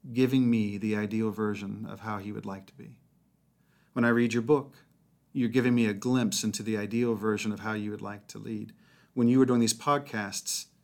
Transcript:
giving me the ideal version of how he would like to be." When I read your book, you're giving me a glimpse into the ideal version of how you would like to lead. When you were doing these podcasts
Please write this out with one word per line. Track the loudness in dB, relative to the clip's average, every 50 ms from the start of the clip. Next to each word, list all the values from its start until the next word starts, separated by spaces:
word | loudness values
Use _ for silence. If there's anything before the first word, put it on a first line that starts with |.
| _ -6
giving | 0 2 2 4 4 4 4 4
me | 4 2 2 0 -2 -2
the | -2 -2 0
ideal | 0 -2 -2 -2 0 -2 -2
version | -2 -2 -2 -2 -2 -4 -6 -8 -8 -10 -10
of | -12 -12 -12
how | -10 -8 -8
he | -8 -8 -10 -10
would | -10 -10
like | -10 -12 -12 -14
to | -18 _
be." | -20 -20 -20 -20 _ _ _ _ _ _ _ _ _ _ _ _ _ _ _ _ _ _ _ _
When | 2 2
I | 4
read | 4 4 2 2 2
your | -2 2
book, | 4 2 2 2 -6 -16 -20 _ _ _ _ _ _ _ _ _ _ _
you're | -2 -2 2
giving | 2 2 4 4 4
me | 4 4
a | 2 0
glimpse | -2 -2 0 2 2 2 0 -2 -2 -2
into | -4 -4 -4 -4
the | -4 -4 -4
ideal | -4 -2 0 0 0 0 0
version | 0 0 -2 -2 0 -2 -4 -6
of | -4
how | -6 -6 -4
you | -4 -4 -6
would | -8 -8
like | -10 -12 -12 -14 -16 -18
to | -18 -14
lead. | -10 -10 -8 -8 -10 -12 -16 _ _ _ _ _ _ _ _
When | 2 4 6
you | 8 6
were | 6
doing | 6 6 4
these | 4 2 0
podcasts | -2 0 0 0 0 -2 -4 -8 -8 -8 -6 -8 -10 -8 -6 -8 -8 -8 _ _ _